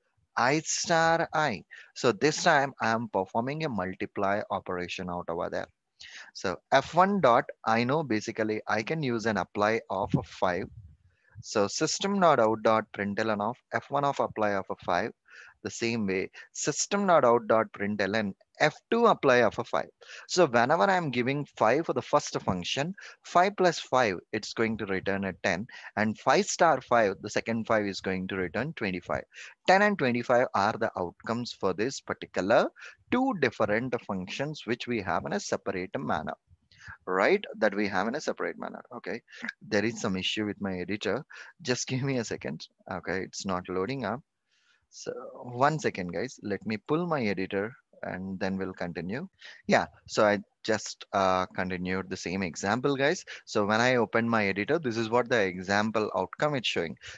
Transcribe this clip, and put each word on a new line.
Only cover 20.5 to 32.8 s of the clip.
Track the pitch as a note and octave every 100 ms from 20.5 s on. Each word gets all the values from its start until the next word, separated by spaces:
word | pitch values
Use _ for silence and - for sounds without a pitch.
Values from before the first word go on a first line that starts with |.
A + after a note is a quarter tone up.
| A#2 A#2+ E3
I'm | G3 F#3 D#3+
giving | A#2+ B2 C#3+ C#3 -
five | A2 C#3
for | E3
the | C#3
first | - D3 - C3+
function, | - F#2 F2+ - D#3+ G3 - -
five | - F3 F#3+ G#3
plus | F3+ D#3
five, | - C3 A#2 F2+ -
it's | A2 -
going | - A2+ G#2+
to | G#2
return | F#2+ F2+ G2
a | G2 F2
ten, | G#2 F2 A2+ - - -
and | A2 G#2
five | - D#3 G#3
star | - E3+ C3
five, | - A#2+ G#2 F#2+
the | G#2
second | - - A2+ G#2+
five | A2+
is | G2+ F#2
going | G2+ F#2 F#2
to | G2
return | F2+ G2+ C#3+
twenty-five. | D#3+ G#2 F2+ - C2 - - - - -
Ten | F#3+
and | G#3 G3
twenty-five | C3 A#2+ A#2 B2 B2+
are | G#2+ G2+
the | A2+ A2+ -
outcomes | F2 - - A2+ A#2+
for | - G2
this | F2 A#2 -
particular | - G2 - - F#2 C3 B3 -